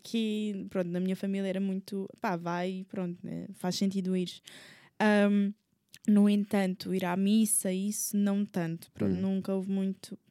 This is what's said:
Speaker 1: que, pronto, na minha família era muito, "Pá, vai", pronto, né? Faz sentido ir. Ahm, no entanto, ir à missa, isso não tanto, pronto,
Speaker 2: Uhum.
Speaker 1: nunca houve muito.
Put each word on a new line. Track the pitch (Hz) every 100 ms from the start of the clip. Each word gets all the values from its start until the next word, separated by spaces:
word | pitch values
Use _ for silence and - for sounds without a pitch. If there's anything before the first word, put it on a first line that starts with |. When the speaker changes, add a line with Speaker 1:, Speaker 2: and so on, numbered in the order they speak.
Speaker 1:
que, | - 233 220 214 214 196 196
pronto, | 190 175
na | 175
minha | 190 190
família | 196 196 196
era | 190
muito, | 196 190 - 196 190 -
"Pá, | 220 170
vai", | 170 175 185 185 190
pronto, | 196 175 175
né? | 175 170 196
Faz | 190 180 180
sentido | 196 196 185 185
ir. | 175 - - - - - - -
Ahm, | 214 208 202 202 202 - _ _ _ - -
no | 208 208
entanto, | 208 202 202 185 185 180
ir | 185 180
à | 180
missa, | 196 220 214 - 190
isso | 190 202 - -
não | 208 202 202
tanto, | 202 185 165 170 -
pronto, | - 202
Speaker 2:
Uhum. | 180
Speaker 1:
nunca | 190 190 185
houve | 190 190
muito. | 196 190 190 - - _